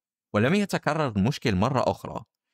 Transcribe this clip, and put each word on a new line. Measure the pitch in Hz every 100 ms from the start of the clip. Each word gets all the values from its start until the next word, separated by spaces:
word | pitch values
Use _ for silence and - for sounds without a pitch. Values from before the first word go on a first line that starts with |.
| _ _ -
ولم | 104 123
يتكرر | 202 196 175 147 156 139 104
المشكل | 107 - 127
مرة | 92 117 127 101
أخرى، | - - - - _ _